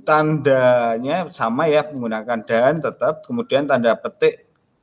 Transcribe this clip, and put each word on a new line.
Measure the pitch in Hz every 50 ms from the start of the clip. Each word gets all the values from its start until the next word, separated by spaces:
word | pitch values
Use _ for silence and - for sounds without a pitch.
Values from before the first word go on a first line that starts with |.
| -
tandanya | 160 151 156 156 156 156 143 127 143 135 131 127 127 123 120 117 117 113 117 127 139 160 185 170 139
sama | - - 117 113 117 139 165 160
ya, | 147 151 147
menggunakan | 151 147 127 117 113 110 110 104 120 117 113 -
dan | - 113 113 123 139 160 160 139
tetap, | 117 - - 120 143 156 - -
kemudian | - 123 117 117 - 139 135 147
tanda | 143 135 123 117 113 110
petik, | - - 120 - - 156 156 - - _ _ _ _ _ _ _ _